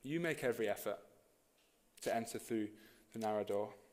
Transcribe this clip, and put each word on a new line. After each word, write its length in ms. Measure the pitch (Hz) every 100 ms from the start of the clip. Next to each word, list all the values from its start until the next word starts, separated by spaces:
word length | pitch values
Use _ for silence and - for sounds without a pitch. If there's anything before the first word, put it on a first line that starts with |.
"You 160 | 131 160
make 240 | 170 147
every 240 | 131 110 107
effort 320 | 101 110 - - - _ _ _ _ _ _ _ -
to 120 | -
enter 240 | 113 113 110
through 320 | - 113 104 - - - -
the 60 | 113
narrow 260 | 107 107 101
door." 280 | 101 104 - -